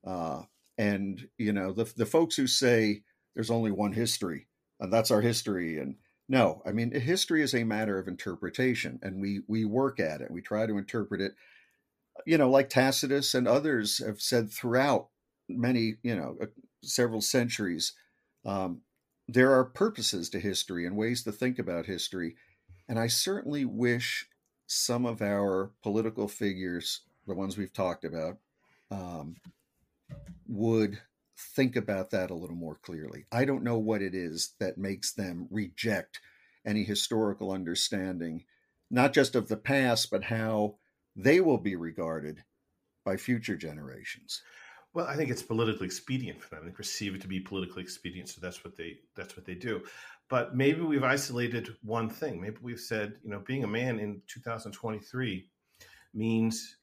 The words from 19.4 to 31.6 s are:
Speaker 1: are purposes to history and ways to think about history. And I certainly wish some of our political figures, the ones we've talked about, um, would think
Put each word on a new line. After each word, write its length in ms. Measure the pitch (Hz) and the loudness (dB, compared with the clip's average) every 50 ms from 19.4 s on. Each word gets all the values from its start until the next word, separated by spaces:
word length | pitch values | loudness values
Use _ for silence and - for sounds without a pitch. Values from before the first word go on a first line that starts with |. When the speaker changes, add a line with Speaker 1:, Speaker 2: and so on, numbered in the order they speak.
| 127 131 | 8 10
Speaker 1:
are 140 | 135 127 127 | 10 8 6
purposes 640 | 127 - - 196 226 208 - 113 - - 95 85 - | 4 2 0 2 2 2 0 -2 -2 -2 -2 -4 -4
to 100 | - 98 | -4 -4
history 460 | 87 101 92 - - - 95 87 85 | -2 -2 -2 -2 -4 -4 -4 -4 -4
and 100 | 87 95 | -2 -2
ways 280 | 104 107 117 123 120 117 | 0 0 0 0 -2 -4
to 100 | 117 104 | -6 -6
think 260 | - - 127 127 127 | -2 -2 -2 -2 -2
about 260 | 113 85 87 85 82 | -4 -4 -2 -4 -4
history. 500 | - 95 85 - - - 92 87 82 82 _ _ _ _ _ _ _ 90 - _ _ | -4 -6 -4 -6 -6 -4 -4 -6 -6 -6 _ _ _ _ _ _ _ -20 -20 _ _
And 100 | 123 113 | -2 0
I 100 | 113 120 | 0 2
certainly 580 | 120 - - - 190 202 - - 147 147 139 | 2 0 0 0 -2 -2 -4 -4 -2 -2 -2
wish 640 | 120 - 107 123 120 120 120 120 117 - - - _ _ _ _ _ _ _ _ _ | -2 0 2 2 2 2 2 0 -2 -4 -4 -6 _ _ _ _ _ _ _ _ _
some 360 | - - - - 123 120 123 | -2 -2 0 0 0 0 0
of 160 | 120 117 110 | 0 -2 0
our 500 | 107 101 101 101 101 101 95 95 98 101 - _ | 0 0 2 2 2 2 2 2 0 -2 -6 _
political 460 | _ 107 101 110 113 113 110 - 101 104 | _ 0 0 2 0 0 0 -2 -4 -4
figures, 720 | - - 110 101 98 92 92 90 87 87 85 - - - _ _ _ _ _ | -2 -2 -2 -2 -2 -2 -4 -4 -4 -4 -4 -4 -6 -6 _ _ _ _ _
the 80 | - 95 | -8 -4
ones 240 | 85 98 95 90 98 | -4 -4 -4 -4 -4
we've 140 | 101 95 | -6 -6
talked 320 | _ - 98 92 85 - - | _ 0 0 0 0 -2 -6
about, 340 | 80 71 82 78 80 87 - _ _ _ _ _ _ _ _ _ _ | -6 -4 -4 -4 -4 -6 -8 _ _ _ _ _ _ _ _ _ _
um, 460 | - 98 92 87 87 82 76 76 85 - _ - _ _ _ _ _ _ _ _ _ _ _ _ - - - - - - - | -8 -8 -8 -8 -8 -10 -10 -10 -14 -16 _ -20 _ _ _ _ _ _ _ _ _ _ _ _ -16 -16 -14 -16 -18 -18 -10
would 540 | - 123 98 107 113 113 113 107 101 101 104 - _ _ _ _ _ _ - | -8 -4 0 2 4 4 4 4 2 0 -6 -14 _ _ _ _ _ _ -20
think 380 | - - - - | -18 -10 2 2